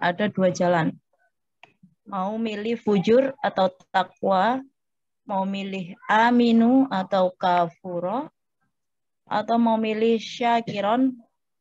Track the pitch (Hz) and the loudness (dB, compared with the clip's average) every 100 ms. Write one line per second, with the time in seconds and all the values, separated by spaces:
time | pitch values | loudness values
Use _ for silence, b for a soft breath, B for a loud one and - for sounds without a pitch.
0 | 175 175 208 190 185 180 175 170 170 - | -4 -2 -4 0 0 2 0 2 -2 -6
1 | _ _ _ _ _ _ - _ _ _ | _ _ _ _ _ _ -20 _ _ _
2 | 214 196 190 220 226 208 220 233 208 202 | -10 -6 -6 -6 -6 -6 -6 -4 0 0
3 | 214 240 269 - 202 196 185 - _ 190 | 4 4 2 -2 -4 0 -2 -2 _ -4
4 | 185 - 196 185 208 262 269 _ _ _ | -4 -4 0 2 2 -2 -8 _ _ _
5 | _ _ - 196 196 196 196 190 175 - | _ _ -8 -6 -4 -6 -6 -8 -10 -12
6 | - 214 233 240 233 226 226 262 269 190 | 0 2 4 4 4 4 6 4 2 -2
7 | 185 190 180 - 185 175 170 _ 185 175 | -2 0 0 0 0 2 0 _ -10 -8
8 | 180 240 311 _ _ _ _ _ _ _ | -6 -6 -8 _ _ _ _ _ _ _
9 | _ _ - 208 214 233 226 220 220 214 | _ _ -6 -6 -2 0 2 0 -2 0
10 | 226 226 - - 233 233 233 202 202 240 | 2 0 -4 -4 0 0 -2 -4 0 2
11 | 262 254 _ _ _ _ | 0 -2 _ _ _ _